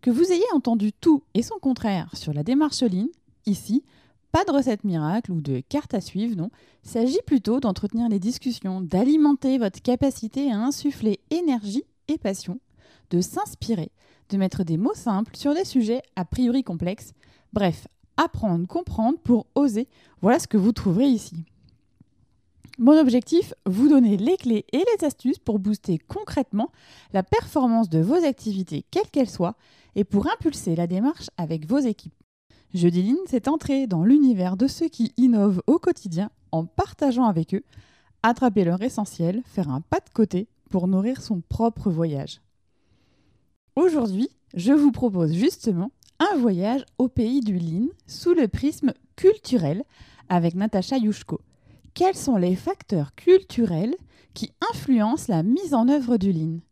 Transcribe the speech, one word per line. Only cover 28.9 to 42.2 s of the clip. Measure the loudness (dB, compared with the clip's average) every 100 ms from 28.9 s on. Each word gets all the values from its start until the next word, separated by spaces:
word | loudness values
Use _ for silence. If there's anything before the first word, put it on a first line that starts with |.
| -4 -2
qu'elles | -2 -2
soient, | -2 -4 -4 _ _ _ -4
et | 0
pour | 0 0
impulser | -2 -2 -4 -4 -2
la | -2
démarche | 0 -2 -2 -10 -10
avec | -6 -6 -2
vos | 0
équipes. | 0 -4 -10 _ _ _ _ _ _
Jeudi | 2 2 2
Lean, | 0 0 0
c'est | -2 0
entrer | -2 -2 -2 0
dans | 0 4
l'univers | 6 6 2 0 0
de | -2
ceux | -2 -6
qui | -2 -4 2
innovent | 4 4 4 2 2
au | 2
quotidien | 2 -4 -4 -6 -6 _ _
en | -6 -4
partageant | -4 -4 0 -2 2 2
avec | 2 -2
eux, | -4 -6 -20 _ _ _ _
attraper | -2 2 0 2
leur | 0 0
essentiel, | -4 -6 -8 -4 -4 -4 -6
faire | -6 -4
un | -4
pas | -4 -4
de | -4
côté | -2 0 0 -6 _ _
pour | -2 0
nourrir | 0 0 -4
son | -4 -6
propre | -6 -2 -2 -2 -4
voyage. | -2 -2 -4